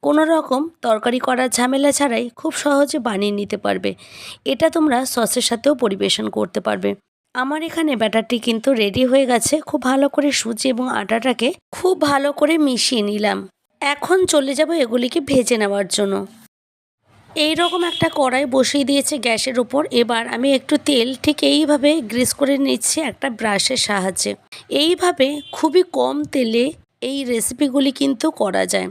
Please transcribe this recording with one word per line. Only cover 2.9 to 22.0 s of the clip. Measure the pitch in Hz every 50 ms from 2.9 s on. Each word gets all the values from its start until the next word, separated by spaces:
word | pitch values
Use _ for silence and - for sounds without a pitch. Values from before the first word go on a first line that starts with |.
| - 302
বানিয়ে | 226 240 208 190 202 208 202 202
নিতে | 202 196 214
পারবে। | 202 - 202 196 185 185 202 190 - - - - - - - - - _
এটা | - 269 240 320 320
তোমরা | 320 339 311 302 247 240 262
সসের | 254 - 247 226 - - 254 233
সাথেও | - 240 226 - 277 302
পরিবেশন | 247 247 208 196 196 196 196 - - 214 214
করতে | - 214 208 185 _ 214
পারবে। | 185 - - 190 180 - 202 202 _ _ _ _ _ _ _
আমার | 254 254 269 294 311 320
এখানে | 330 - 330 330 302 269
ব্যাটারটি | 214 220 214 - 226 220 - 247 233
কিন্তু | - 247 226 220 220 269 269
রেডি | 220 214 202 190 247 254
হয়ে | 247 254 277 269
গেছে। | 247 247 226 233 - - 311
খুব | 302 - - 285
ভালো | 247 254 262 269 277 285
করে | - - 277 294
সুজি | 262 - - 226 233 214 - 262
এবং | 254 220 254 254 240 214
আটাটাকে | 208 185 220 226 220 262 247 - 226 269 370 - _ _
খুব | - - - 370 370 -
ভালো | 311 294 285 269 277 285 285
করে | 285 294 294 330
মিশিয়ে | 330 302 277 254 214 - - 262 233 208
নিলাম। | 208 208 208 208 208 196 196 196 190 _ _ _ _ _ _
এখন | - 277 285 285 - - 349 381 370
চলে | - - 294 269 269 277
যাব | 240 311 302 339 330 269
এগুলিকে | 226 226 247 240 254 - 330
ভেজে | 285 269 277 262 240 - 247
নেওয়ার | 226 214 196 202 202 202 180
জন্য। | - - 208 196 196 196 202 190 - - - _ _ _ _ _ _ _ _ _ _ _ _ _ _ - _ _
এই | - 311 302 302 320
রকম | 294 349 349 349 359 349
একটা | 349 - - - 330
কড়াই | - 311 277 254 247 262 285
বসিয়ে | 262 240 262 254 - - 285 277
দিয়েছি | 240 277 277 269 - 302
গ্যাসের | 277 214 240 226 220 - 262 247 247
উপর। | 247 240 254 277 311 - 254 240
এবার | 233 220 240 226 226
আমি | 233 226 233 247 277 277
একটু | 262 269 - 302 285 -
তেল | - 294 247 226 254 262 -
ঠিক | - 302 294 - -
এইভাবে | 277 285 294 320 285 302 277 247 294 311 330